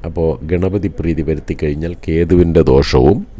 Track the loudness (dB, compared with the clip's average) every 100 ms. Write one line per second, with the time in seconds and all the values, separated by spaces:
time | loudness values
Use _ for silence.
0 | -8 -4 -4 -4 -4 -2 -2 -2 -6 -6
1 | -4 -4 -4 -6 -6 -6 -4 -4 -8 -8
2 | -4 -2 2 4 4 4 4 4 4 4
3 | 4 2 -4